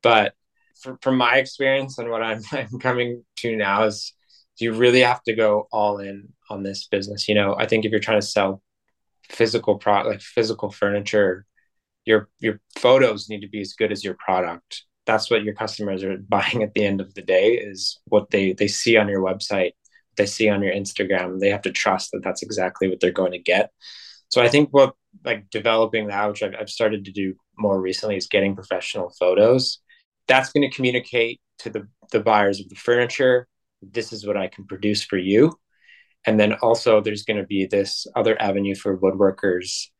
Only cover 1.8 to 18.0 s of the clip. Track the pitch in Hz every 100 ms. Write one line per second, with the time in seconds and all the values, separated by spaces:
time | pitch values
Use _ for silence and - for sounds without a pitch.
1.8 | 135 131 117 113 113 110 107 139 107 123
2.8 | 127 123 120 120 _ - 120 110 101 101
3.8 | 110 101 - _ _ _ _ - 117 110
4.8 | 123 127 123 123 - 110 110 104 - 110
5.8 | 104 101 98 101 104 _ _ 101 98 98
6.8 | - 101 98 104 - 104 98 98 113 113
7.8 | 107 107 110 107 101 107 98 95 _ _
8.8 | _ _ _ _ _ - 113 110 - 101
9.8 | 110 101 107 101 - - 110 107 101 -
10.8 | 101 101 101 107 98 92 _ _ _ _
11.8 | _ _ - 110 101 _ 113 107 _ -
12.8 | 123 131 127 104 110 104 98 104 95 -
13.8 | 107 101 101 90 - 92 87 85 _ -
14.8 | _ _ - 110 - 113 104 104 107 -
15.8 | 104 95 95 95 101 101 98 120 104 107
16.8 | 101 98 95 - 92 92 104 117 104 95
17.8 | - -